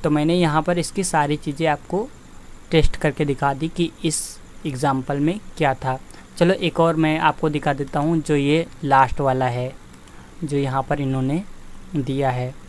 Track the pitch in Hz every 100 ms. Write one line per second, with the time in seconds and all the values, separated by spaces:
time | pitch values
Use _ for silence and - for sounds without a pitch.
0 | 156 151 151 180 165 151 156 175 160 -
1 | 185 156 143 151 156 143 160 147 - 185
2 | 247 - - - - - - 160 147 -
3 | 156 - 147 131 143 135 160 165 165 -
4 | 165 151 - - - - 156 127 143 135
5 | 127 139 151 208 - - 147 131 135 131
6 | - - - - 175 190 170 - 165 160
7 | 156 156 160 - 160 151 147 135 139 151
8 | 151 165 147 147 139 156 165 - 143 135
9 | 131 - 139 131 127 123 127 - - -
10 | - - - - 151 143 139 135 131 147
11 | 135 135 131 156 208 - - - - 156
12 | 131 135 135 123 127 -